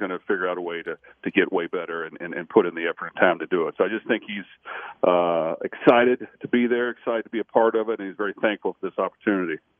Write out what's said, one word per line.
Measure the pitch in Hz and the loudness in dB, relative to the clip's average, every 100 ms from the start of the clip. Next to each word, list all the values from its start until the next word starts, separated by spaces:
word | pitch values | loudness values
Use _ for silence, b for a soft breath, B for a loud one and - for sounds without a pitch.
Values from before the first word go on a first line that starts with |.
gonna | 98 90 | -6 -6
figure | - 98 92 | -2 -2 -2
out | 90 | -2
a | |
way | 87 85 | -4 -6
to, | 82 80 - B | -8 -12 -14 B
to | - | -2
get | 95 87 | 2 2
way | 92 85 | 0 -4
better | 92 85 82 | -6 -6 -8
and, | 80 85 | -10 -10
and, | 85 | -10
and | 82 82 | -10 0
put | - 90 | 2 2
in | |
the | 82 85 | 0 -6
effort | 82 85 | -6 -8
and | - | 0
time | 95 82 | 2 2
to | 80 | -2
do | 90 78 | -2 -2
it. | - | 0
So | |
I | 92 | -2
just | 110 - | -2 -2
think | 110 - | -4 -4
he's, | 101 - _ - B B B | -10 -12 _ -16 B B B
uh, | 90 90 87 85 80 82 | 2 4 4 2 0 -4
excited | - - - 120 123 127 107 - | -8 0 4 6 6 2 -4 -14
to | - | -2
be | 123 120 | 2 2
there, | 120 120 | 2 -2
excited | 117 - 117 | -4 -4 -4
to | 107 | -4
be | 110 | -6
a | |
part | 101 120 113 110 | 0 4 4 4
of | 110 | 0
it, | 110 | -4
and | 98 | -6
he's | 85 | -4
very | 104 92 | -4 -2
thankful | 110 104 98 90 | -2 0 -4 -4
for | 95 | -6
this | - | -2
opportunity. | 95 - - 101 87 78 _ _ | -4 -2 0 0 0 -4 _ _